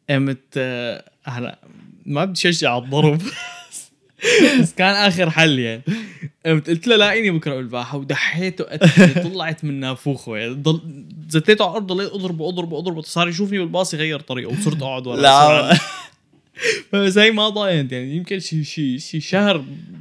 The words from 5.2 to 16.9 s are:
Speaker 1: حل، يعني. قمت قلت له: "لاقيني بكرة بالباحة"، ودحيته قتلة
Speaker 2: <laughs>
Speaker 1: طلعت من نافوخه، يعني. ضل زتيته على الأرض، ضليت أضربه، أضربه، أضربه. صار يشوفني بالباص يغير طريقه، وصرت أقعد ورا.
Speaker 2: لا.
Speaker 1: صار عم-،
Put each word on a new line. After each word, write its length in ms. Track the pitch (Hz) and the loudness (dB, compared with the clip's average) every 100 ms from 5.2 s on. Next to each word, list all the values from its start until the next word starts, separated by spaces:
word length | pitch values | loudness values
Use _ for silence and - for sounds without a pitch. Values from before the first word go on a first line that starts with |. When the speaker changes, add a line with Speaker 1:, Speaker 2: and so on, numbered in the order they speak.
| 170 | 0
Speaker 1:
حل، 300 | 160 160 135 | 4 4 4
يعني. 220 | 117 113 135 220 214 170 147 - 160 | -2 -6 -6 -6 -8 -14 -16 -8 0
قمت 240 | 160 151 | 0 2
قلت 180 | 165 240 | -2 2
له: 80 | 220 | 4
"لاقيني 360 | 208 214 214 | 4 2 0
بكرة 240 | 165 156 131 | 0 -2 -6
بالباحة"، 420 | 123 123 120 143 | -6 -8 -6 -8
ودحيته 680 | 139 139 - 156 185 185 | -6 -4 -2 -2 -4 -6
قتلة 600 | - 151 185 170 180 147 | -10 2 4 8 6 6
Speaker 2:
<laughs> 60 | 175 | -4
Speaker 1:
طلعت 360 | 185 160 160 151 | -6 -8 -6 -6
من 140 | 139 | -6
نافوخه، 580 | 131 131 147 131 - 107 | -6 -6 -6 -6 -6 -8
يعني. 160 | 117 | -6
ضل 520 | 135 147 165 165 143 - - 160 | -2 0 -2 -4 -16 -18 -18 -4
زتيته 340 | 156 160 214 | 0 4 4
على 80 | 190 | 2
الأرض، 160 | 208 196 | -2 -4
ضليت 240 | 185 202 | -4 -4
أضربه، 380 | 202 185 160 156 | -6 -6 -6 -6
أضربه، 280 | 180 170 151 | -6 -6 -6
أضربه. 240 | 180 160 | -6 -8
صار 280 | 156 170 175 | -6 0 0
يشوفني 300 | 170 202 202 | 0 -4 -2
بالباص 340 | 170 170 185 | -2 -2 -4
يغير 260 | 156 156 147 | -2 -4 -4
طريقه، 320 | - 127 110 | -6 -8 -6
وصرت 300 | 147 208 151 | -4 -2 -2
أقعد 260 | 135 131 127 | -6 -8 -6
ورا. 140 | 123 | 4
Speaker 2:
لا. 80 | 139 | 6
Speaker 1:
صار 340 | 139 151 151 | 8 8 6
عم-، 140 | 127 - - - - _ _ _ _ - 480 415 - | 4 2 2 -12 -16 _ _ _ _ -6 -4 -4 -4